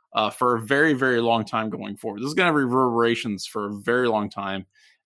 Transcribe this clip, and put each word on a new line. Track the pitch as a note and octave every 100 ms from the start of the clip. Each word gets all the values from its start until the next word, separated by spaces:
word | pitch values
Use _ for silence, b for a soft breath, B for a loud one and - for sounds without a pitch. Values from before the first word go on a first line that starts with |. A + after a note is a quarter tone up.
| _
uh, | A2+ G#2+
for | - B2 A#2
a |
very, | A2 C#3 D#3
very | C3 C3 A#2+
long | A#2 A#2
time | G#2 A#2 A2
going | G2 G#2 G2+
forward. | A2+ G#2
This | C3
is |
gonna | D#3+ F3
have | D3+
reverberations | C3 B2+ C3 A#2 A#2 A#2 A#2 G2 -
for | G#2 G#2
a |
very | G2+ G2+ B2 B2
long | G#2+ G2+
time. | - G2 F#2+ F#2+ b b b